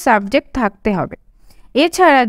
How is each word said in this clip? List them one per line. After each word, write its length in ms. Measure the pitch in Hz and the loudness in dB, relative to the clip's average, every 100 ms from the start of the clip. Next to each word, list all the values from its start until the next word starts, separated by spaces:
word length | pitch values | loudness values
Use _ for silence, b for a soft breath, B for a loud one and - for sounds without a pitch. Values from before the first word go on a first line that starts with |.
| - | 0
সাবজেক্ট 420 | 220 196 269 - 269 | -2 0 -4 -4 -4
থাকতে 300 | 214 - 214 190 | -6 -4 -4 -4
হবে। 180 | 139 - _ _ - - - 247 | -6 -10 _ _ -20 -20 -6 -2
এছাড়া 380 | 330 - 359 277 | -2 2 4 4